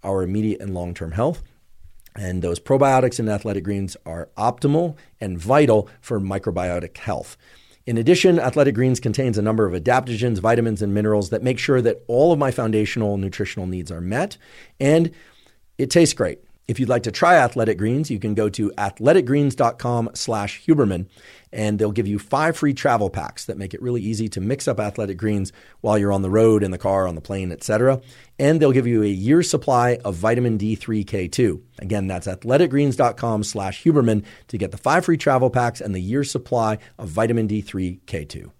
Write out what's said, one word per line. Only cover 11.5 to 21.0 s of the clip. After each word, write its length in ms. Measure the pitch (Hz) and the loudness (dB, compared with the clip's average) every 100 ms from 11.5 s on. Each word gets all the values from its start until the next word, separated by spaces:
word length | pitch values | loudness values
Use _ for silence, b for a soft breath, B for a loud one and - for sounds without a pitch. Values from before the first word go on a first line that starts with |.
| 120 | -2
sure 220 | - 131 | 2 2
that 220 | 120 - - | 2 -2 -2
all 260 | 120 156 | 2 4
of 60 | 160 | 4
my 120 | 139 | 0
foundational 680 | 123 113 107 104 - 107 101 | 0 0 0 0 -2 -2 -2
nutritional 500 | 98 - 101 - 92 | -4 -6 -8 -6 -6
needs 240 | 92 78 | -8 -8
are 100 | 85 | -8
met, 360 | 87 110 196 - B B B B | -6 -4 -4 -8 B B B B
and 320 | 135 156 165 b b b b b _ _ | 4 4 2 b b b b b _ _
it 120 | 135 | 2
tastes 240 | 175 160 | 4 4
great. 260 | - 92 69 _ - - | 4 -2 -4 _ -20 -8
If 120 | 110 | -4
you'd 80 | 123 | 0
like 140 | 123 | 0
to 80 | 101 | -2
try 240 | 98 170 175 | 2 6 6
Athletic 440 | 123 - 113 90 | 4 2 0 0
Greens, 320 | 107 127 156 | 0 -2 -2
you 80 | 104 | -4
can 160 | 107 107 | -4 0
go 120 | 107 | -2
to 220 | 101 104 - | 0 -4 -2
athletic 480 | 101 - 113 180 123 | -6 0 4 4 4
greens 300 | 143 143 123 | 2 0 2
dot 240 | 120 117 | 0 0
com 280 | 120 120 117 | -2 -2 -2
slash 500 | - - 110 101 - | -6 -4 -4 -4 -8
Huberman, 440 | - 156 117 92 | 0 2 4 0